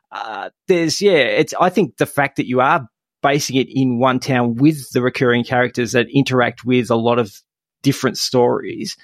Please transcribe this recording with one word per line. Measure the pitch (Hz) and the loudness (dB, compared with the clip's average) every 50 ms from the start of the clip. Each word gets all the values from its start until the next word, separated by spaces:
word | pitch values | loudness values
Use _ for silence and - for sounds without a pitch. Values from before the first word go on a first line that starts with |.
| _ _ | _ _
Uh, | - - - 110 107 98 92 92 - _ _ | -14 -12 -12 -10 -10 -10 -12 -12 -16 _ _
there's, | - 185 170 165 156 - - | 0 0 2 0 0 -2 0
yeah, | 196 202 185 | 2 4 4
it's, | 151 123 113 104 127 156 - - 110 | 4 2 2 2 0 0 -2 0 0
I | 160 185 | 0 2
think | 180 226 185 - - | 2 0 0 0 -2
the | - 147 | -4 -4
fact | - - - 139 139 - | -2 0 -2 -2 -2 -2
that | - 139 | -6 -4
you | - 123 123 | -2 0 2
are | 127 139 165 165 123 - _ _ _ _ _ _ - | 2 2 2 0 -2 -8 _ _ _ _ _ _ 0
basing | - 143 147 - - 123 | 0 0 0 -2 -2 -2
it | 135 120 | -2 -2
in | - - 135 135 127 123 | 0 0 0 0 0 2
one | 117 127 131 127 127 | 2 2 0 0 0
town | - - 131 123 120 120 113 | -2 0 0 0 0 0 0
with | 117 139 156 156 143 127 - | 2 2 2 2 0 -4 -6
the | - 127 | -2 -2
recurring | 123 127 - - 139 120 120 120 117 | 0 0 0 0 2 2 2 2 0
characters | - 131 123 123 120 - - 120 110 131 | 0 0 0 0 0 -2 -4 -4 0 0
that | 123 117 - - | 0 0 2 0
interact | 139 131 - 127 127 120 117 117 - - | 0 0 2 0 0 0 0 -2 -4 -2
with | 120 127 123 117 104 | 0 0 0 2 2
a | 117 | 0
lot | 117 113 120 120 | 0 2 2 0
of | 123 117 101 - - - _ _ _ _ _ _ _ | 0 0 -2 -8 -16 -20 _ _ _ _ _ _ _
different | - 139 135 - - 127 - - | -2 -2 0 0 -2 -4 -4 -4
stories, | - - - 123 120 123 123 - - 95 - - - - - - | -4 -2 2 2 2 2 0 -2 -6 -8 -10 -10 -10 -10 -12 -14